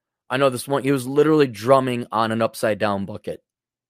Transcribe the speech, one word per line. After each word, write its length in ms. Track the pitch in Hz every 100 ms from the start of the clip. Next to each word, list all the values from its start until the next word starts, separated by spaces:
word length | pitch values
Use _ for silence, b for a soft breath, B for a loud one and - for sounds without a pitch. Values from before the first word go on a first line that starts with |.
| _ _ -
I 80 | 127
know 120 | 139
this 180 | 123 135
one, 160 | 139
he 80 | 131
was 160 | 139 123
literally 400 | 139 147 156 143
drumming 600 | 104 113 135 131 120 120
on 200 | 107 113
an 100 | 110
upside 360 | 113 - 117 101
down 280 | 107 101 95
bucket. 380 | 107 - 78 _ _ _ _ _